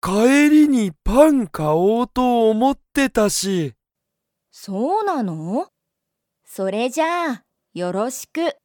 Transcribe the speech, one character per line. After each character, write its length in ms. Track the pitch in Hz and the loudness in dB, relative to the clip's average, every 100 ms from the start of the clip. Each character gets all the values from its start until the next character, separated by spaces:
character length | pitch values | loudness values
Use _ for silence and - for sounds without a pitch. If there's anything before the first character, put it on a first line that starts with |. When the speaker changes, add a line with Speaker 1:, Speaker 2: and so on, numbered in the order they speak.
Speaker 1:
帰 500 | 175 196 233 285 294 | -2 2 4 4 6
り 180 | 302 302 | 4 4
に 240 | 262 202 | 2 0
パ 380 | - - 226 311 | -4 0 4 6
ン 180 | 285 208 | 4 -2
買 180 | - 151 | -4 -2
お 320 | 156 190 226 | 2 2 0
う 60 | 240 | -2
と 420 | - 254 240 220 | -2 0 2 2
思 220 | 220 262 | 2 0
っ 60 | 277 _ | -2 _
て 180 | - 277 | -2 0
た 200 | - 208 | 0 0
し。 440 | - 196 190 147 - _ _ _ _ _ _ _ | -2 -2 -2 -4 -8 _ _ _ _ _ _ _
Speaker 2:
そ 480 | - - 190 262 403 | -20 -12 -6 -4 -2
う 40 | |
な 180 | 415 320 | -2 -4
の？ 440 | 208 160 160 226 370 _ _ _ _ _ _ _ _ | -6 -8 -6 -8 -8 _ _ _ _ _ _ _ _
そ 160 | - 285 | -8 -6
れ 220 | 208 247 | -4 -6
じ 100 | 262 | -4
ゃ 300 | 320 349 330 | -4 -4 -6
あ、 140 | 233 _ _ _ | -8 _ _ _
よ 180 | 160 175 | -10 -6
ろ 180 | 185 233 | -4 -6
し 160 | 254 - | -8 -12
く。 280 | - 330 - | -6 -6 -6